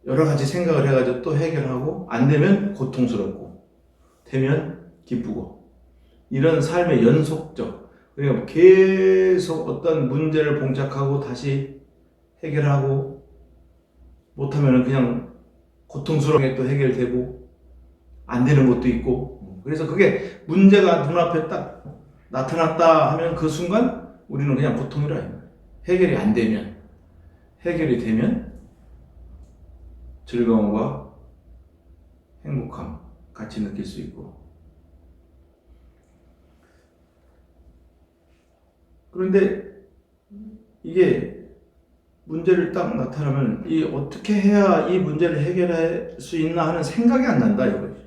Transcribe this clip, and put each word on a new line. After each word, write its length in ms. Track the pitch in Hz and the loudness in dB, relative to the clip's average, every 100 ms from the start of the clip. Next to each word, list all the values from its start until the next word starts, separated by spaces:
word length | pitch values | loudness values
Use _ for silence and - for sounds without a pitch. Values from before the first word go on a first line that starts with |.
| 123 | -2
여러 200 | 131 151 | 0 2
가지 200 | 139 139 | 2 -2
생각을 420 | 180 170 143 139 | -2 0 2 2
해가지고 360 | 131 123 123 | 2 0 -2
또 120 | 165 147 | -2 -2
해결하고, 720 | 160 147 127 127 147 185 - | -2 -2 -4 -4 -6 -6 -8
안 160 | - 139 | 0 4
되면 460 | 147 180 202 - - | 4 4 4 0 -6
고통스럽고, 920 | 131 - 123 104 95 - - - _ _ _ _ _ _ _ | -6 -2 -2 -2 -6 -8 -16 -20 _ _ _ _ _ _ _
되면 680 | 135 131 160 - - - _ _ | -2 0 0 -2 -12 -18 _ _
기쁘고, 680 | - - - - - _ _ _ _ _ _ _ | -6 -6 -8 -10 -16 _ _ _ _ _ _ _
이런 320 | 135 160 156 | 0 2 2
삶의 420 | - 175 170 127 | 0 0 2 4
연속적, 840 | 117 151 - - - - 113 - - _ _ | 6 4 2 -4 -10 -10 -10 -12 -20 _ _
그러니까 320 | - 143 127 - | -4 -2 -2 -2
계속 1200 | 156 180 190 190 190 190 185 185 185 180 160 165 | 6 8 10 6 4 4 4 4 2 0 -6 -6
어떤 400 | - 170 156 127 | -4 -2 0 0
문제를 520 | 143 156 156 147 139 | 0 0 0 0 0
봉착하고 600 | 135 135 127 139 139 139 | -2 -2 -4 -2 -2 -2
다시 640 | - 123 143 139 139 - - _ _ _ _ _ | -4 -8 -4 -4 -4 -12 -20 _ _ _ _ _
해결하고, 840 | 160 147 143 139 135 135 135 - - - - _ _ _ _ _ - _ _ - | -4 0 2 2 2 -2 -4 -12 -20 -20 -20 _ _ _ _ _ -20 _ _ -8
못하면은 480 | 139 147 139 127 | -4 0 4 4
그냥 500 | 123 135 120 - - - _ _ _ _ _ | 2 0 0 -2 -10 -20 _ _ _ _ _
고통스럽게 680 | 143 - 151 143 151 131 | -12 -2 0 2 2 2
또 160 | 131 131 | 0 -2
해결되고, 800 | 139 131 123 120 123 - - - _ _ - - _ _ - - | 0 0 0 -2 -2 -6 -10 -20 _ _ -20 -20 _ _ -20 -8
안 180 | 120 127 | 0 2
되는 240 | 139 127 | 4 4
것도 180 | 117 127 | 2 0
있고. 720 | 113 - 123 - - - - | -2 -2 -4 -6 -14 -20 -16
그래서 240 | 135 156 151 | -10 -6 -4
그게 560 | 185 196 - - - - | 4 4 4 -8 -14 -4
문제가 640 | 175 196 196 185 165 143 | 6 8 8 6 2 0
눈앞에 400 | 170 170 160 156 | 0 0 0 -4
딱 360 | - - - 147 - - _ _ | -8 -10 -16 -20 -20 -20 _ _
나타났다 840 | 131 131 165 160 165 170 160 143 | -8 -4 0 0 4 4 4 0
하면 200 | 165 170 | 0 -4
그 160 | - 156 | -2 -4
순간 500 | 165 175 214 254 - - - _ | -4 -2 0 0 -4 -16 -20 _
우리는 280 | 139 143 123 | -6 -2 0
그냥 220 | 143 - | 0 -2
고통이라 360 | - 147 147 - | -6 -6 -4 -6
해요. 260 | 92 - - _ - - | -8 -14 -20 _ -20 -16
해결이 320 | - 180 170 123 | -2 2 2 2
안 180 | 101 | 0
되면, 440 | 107 110 104 - - - - _ - - _ _ _ | 2 0 -2 -6 -16 -20 -20 _ -20 -20 _ _ _
해결이 340 | 170 160 151 117 | -6 -2 0 -2
되면 640 | 110 110 113 - - - - _ - - - - - - - - - - - - - - | 0 0 0 -2 -8 -18 -20 _ -20 -20 -20 -20 -20 -20 -20 -20 -20 -20 -20 -20 -20 -20
즐거움과 880 | - 120 117 110 104 107 135 - - - - _ _ - _ _ _ _ _ _ _ _ 151 | -8 -2 2 2 2 -2 -4 -8 -16 -20 -20 _ _ -20 _ _ _ _ _ _ _ _ -8
행복함 560 | 139 - - - 76 - - - | -8 -8 -12 -14 -14 -20 -20 -20
같이 280 | - 107 - | -18 -14 -8
느낄 220 | 104 - | -8 -8
수 160 | - - | -12 -12
있고. 340 | - - - - - _ - _ _ _ _ _ _ _ _ _ _ - _ _ _ _ _ _ _ _ _ _ _ _ _ _ _ _ _ _ - _ _ _ _ _ _ _ _ _ _ _ _ _ _ | -16 -16 -20 -20 -20 _ -20 _ _ _ _ _ _ _ _ _ _ -20 _ _ _ _ _ _ _ _ _ _ _ _ _ _ _ _ _ _ -20 _ _ _ _ _ _ _ _ _ _ _ _ _ _
그런데 580 | 180 185 196 196 - - - - _ _ _ _ 202 214 - _ _ | -6 0 2 2 -2 -12 -20 -20 _ _ _ _ -20 -20 -20 _ _
이게 680 | 170 175 180 - - - - - _ _ _ _ _ _ | -4 2 4 2 -4 -12 -20 -20 _ _ _ _ _ _
문제를 480 | - 160 175 185 - | -10 -4 2 2 2
딱 240 | 190 175 - | -4 -4 -4
나타나면 680 | 131 147 147 135 117 101 - | -6 -4 -4 -2 -2 -4 -2
이 160 | 160 | -2
어떻게 500 | 147 139 143 - - | -2 -4 -8 -10 -2
해야 540 | 208 196 202 196 165 156 | 2 4 6 4 4 2
이 100 | 180 | 0
문제를 440 | 151 151 175 147 | 0 0 0 0
해결할 760 | 160 180 175 165 165 165 - - | -2 0 0 0 -2 -2 -8 -16
수 160 | - 165 | -10 -4
있나 320 | 156 170 156 | -2 0 -2
하는 120 | 170 | -2
생각이 440 | 151 - 240 262 240 | -4 0 2 2 2
안 140 | 240 | 2
난다 260 | 226 202 - | 2 2 0
이거지. 340 | - - - | -2 -8 -14